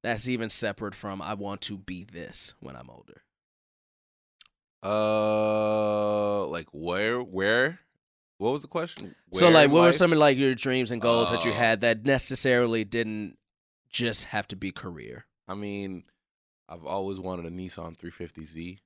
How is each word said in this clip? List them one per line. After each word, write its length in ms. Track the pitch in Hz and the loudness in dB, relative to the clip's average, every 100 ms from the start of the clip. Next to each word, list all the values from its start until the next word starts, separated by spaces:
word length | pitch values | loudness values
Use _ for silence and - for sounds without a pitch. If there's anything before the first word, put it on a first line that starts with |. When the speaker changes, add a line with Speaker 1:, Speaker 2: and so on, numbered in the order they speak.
Speaker 1:
That's 260 | 113 113 127 | -4 -4 -2
even 220 | 123 113 | -2 0
separate 440 | - 110 98 104 | -2 -2 -6 -10
from, 280 | - 104 95 | -8 -10 -8
"I 100 | 90 | -8
want 300 | 104 101 101 | -8 -8 -8
to 160 | - 101 | -8 -8
be 260 | 95 92 | -12 -14
this 480 | 101 85 85 - - - | -14 -16 -10 -6 -6 -8
when 160 | - 65 | -18 -18
I'm 140 | 62 | -20
older." 320 | 60 _ - _ _ _ _ _ _ _ _ _ _ _ _ - _ _ _ 95 107 107 | -20 _ -20 _ _ _ _ _ _ _ _ _ _ _ _ -20 _ _ _ -4 0 2
Speaker 2:
Uh, 1300 | 107 107 107 107 107 107 107 107 104 104 104 104 101 85 | 0 2 2 2 0 0 0 0 0 0 0 -2 -2 -4
like, 220 | 82 80 | -8 -10
where, 480 | 73 82 90 107 123 | -10 -4 -2 -2 -2
where? 600 | 117 92 98 117 135 175 _ _ _ _ _ _ | -6 -2 2 2 2 -2 _ _ _ _ _ _
What 140 | 107 | -4
was 100 | 143 | -4
the 60 | 143 | -6
question? 460 | 175 170 - 95 - _ | -6 -6 -10 -14 -18 _
Speaker 1:
So, 140 | - 175 | 4 8
Speaker 2:
Where 80 | |
Speaker 1:
like, 100 | 160 143 | 10 10
Speaker 2:
in 40 | |
Speaker 1:
what 80 | 160 | 8
were 60 | 175 | 8
Speaker 2:
life? 80 | |
Speaker 1:
some 180 | 165 175 | 6 4
of, 60 | 160 | 6
like, 180 | 151 131 | 6 6
your 180 | 135 | 0
dreams 360 | 123 131 127 120 | 0 -2 -2 -2
and 100 | 120 | 0
goals 300 | 117 117 113 | 2 2 2
that 140 | 120 | 0
you 80 | 117 | 0
Speaker 2:
Oh. 20 | |
Speaker 1:
had 260 | 107 117 113 | 2 2 4
that 220 | 117 113 | 2 2
necessarily 800 | 120 135 - 131 131 123 120 113 | 2 0 2 0 2 4 2 0
didn't 540 | 104 117 110 107 104 - _ _ _ _ _ | -2 -4 -4 -4 -8 -14 _ _ _ _ _
just 360 | - 120 107 - | -4 0 0 0
have 200 | 107 - | -6 -6
to 80 | 95 | -8
be 160 | 98 | -10
career? 540 | - 95 80 55 62 - _ - | -10 -12 -12 -14 -16 -18 _ -12
Speaker 2:
I 60 | |
mean, 500 | 98 104 101 98 90 - _ _ _ _ _ _ | -10 -8 -6 -8 -10 -14 _ _ _ _ _ _
I've 160 | 85 | -16
always 340 | 76 95 98 95 | -8 -6 -6 -8
wanted 260 | 92 90 85 | -8 -8 -8
a 40 | |
Nissan 460 | 90 92 - 82 82 | -10 -12 -12 -14 -14
three 140 | 87 | -18
fifty 340 | - 85 - | -14 -14 -14
Z. 360 | 78 80 85 98 | -16 -14 -14 -14